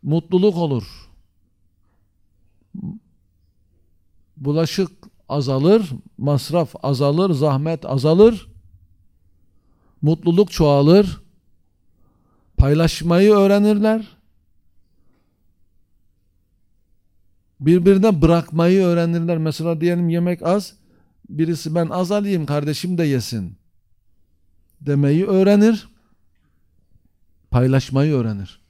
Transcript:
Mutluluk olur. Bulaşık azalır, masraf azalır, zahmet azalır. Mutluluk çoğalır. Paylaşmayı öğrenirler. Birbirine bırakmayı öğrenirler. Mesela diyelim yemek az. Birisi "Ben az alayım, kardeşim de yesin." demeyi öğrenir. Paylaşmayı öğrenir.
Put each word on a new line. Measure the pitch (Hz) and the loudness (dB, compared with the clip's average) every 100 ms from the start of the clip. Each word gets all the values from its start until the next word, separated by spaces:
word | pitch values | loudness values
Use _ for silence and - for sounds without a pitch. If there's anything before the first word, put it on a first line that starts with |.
Mutluluk | - 160 165 180 202 170 | -2 -4 0 2 2 0
olur. | 170 131 98 - - _ _ _ _ _ _ _ _ _ _ _ _ _ _ _ _ 185 185 208 _ _ _ _ _ _ _ _ _ _ _ _ _ - | -2 -4 -6 -18 -20 _ _ _ _ _ _ _ _ _ _ _ _ _ _ _ _ -14 -14 -14 _ _ _ _ _ _ _ _ _ _ _ _ _ -12
Bulaşık | 135 151 165 - 180 _ - _ _ | -4 -2 -2 -2 -6 _ -20 _ _
azalır, | 147 131 135 147 220 185 127 - - | -6 -2 0 4 4 2 -10 -16 -8
masraf | 135 143 - 165 160 - | -2 -2 0 -4 -4 -6
azalır, | - 131 143 151 190 | -4 0 0 0 0
zahmet | 151 151 135 151 165 | 0 0 0 -4 -6
azalır. | - 135 139 165 220 226 - - _ _ _ _ _ _ _ _ _ _ _ _ _ _ | -4 -2 2 6 4 4 -10 -20 _ _ _ _ _ _ _ _ _ _ _ _ _ _
Mutluluk | 151 160 170 170 208 | -2 0 0 2 2
çoğalır. | - 156 143 143 185 202 - - _ _ _ _ _ _ _ _ _ _ _ _ - | 2 2 4 6 6 4 -4 -20 _ _ _ _ _ _ _ _ _ _ _ _ -4
Paylaşmayı | 135 151 165 - 165 170 202 | -2 0 -2 -4 -4 0 2
öğrenirler. | 208 196 202 208 208 214 220 208 _ _ _ _ _ _ _ _ _ _ _ _ _ _ _ _ _ _ _ _ _ _ _ _ _ _ _ _ _ _ _ _ _ _ _ | 2 2 0 0 0 -2 -4 -8 _ _ _ _ _ _ _ _ _ _ _ _ _ _ _ _ _ _ _ _ _ _ _ _ _ _ _ _ _ _ _ _ _ _ _
Birbirine | 143 180 175 196 220 180 | 2 4 4 4 4 2
bırakmayı | 160 170 - 156 170 190 | 2 2 0 -2 2 2
öğrenirler. | 180 170 170 170 165 165 | 2 0 -2 -2 -4 -4
Mesela | 160 147 165 165 | -4 -4 -6 -2
diyelim | 170 175 170 | -2 -2 -2
yemek | 170 175 175 | -2 -2 -4
az. | 165 196 196 _ _ _ _ _ _ | -2 -2 -4 _ _ _ _ _ _
Birisi | 147 160 165 160 | -4 -2 -2 -4
"Ben | 160 165 | -4 -4
az | 175 180 | -4 -2
alayım, | 208 202 190 147 | -2 -2 -4 -2
kardeşim | 147 147 147 180 180 | -4 -4 -6 -4 -2
de | |
yesin." | 160 135 110 113 90 - _ _ _ _ _ _ _ _ _ _ _ _ | 0 -2 -4 -8 -10 -14 _ _ _ _ _ _ _ _ _ _ _ _
demeyi | 143 143 143 151 196 | -4 0 2 2 2
öğrenir. | 190 190 202 214 220 - _ _ _ _ _ _ _ _ _ _ _ _ _ _ _ _ | 2 4 4 4 0 -6 _ _ _ _ _ _ _ _ _ _ _ _ _ _ _ _
Paylaşmayı | 123 127 135 131 131 147 | 0 2 0 0 -2 0
öğrenir. | 143 113 104 95 - _ | 0 -2 -6 -12 -18 _